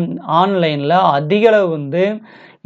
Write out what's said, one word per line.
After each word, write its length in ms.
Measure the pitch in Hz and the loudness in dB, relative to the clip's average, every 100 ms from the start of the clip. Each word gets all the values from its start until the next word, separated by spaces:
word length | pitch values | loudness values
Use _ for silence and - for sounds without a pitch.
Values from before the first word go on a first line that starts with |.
| 170 - - 160 | -2 -6 -2 0
ஆன்லைன்ல 600 | 196 190 160 147 143 180 180 143 | 2 0 -2 -2 0 2 2 0
அதிக 320 | 151 208 226 | 0 2 4
அளவு 160 | 214 180 160 | 4 0 -4
வந்து 260 | 139 170 196 214 - - - _ | -4 -2 -2 -4 -14 -20 -20 _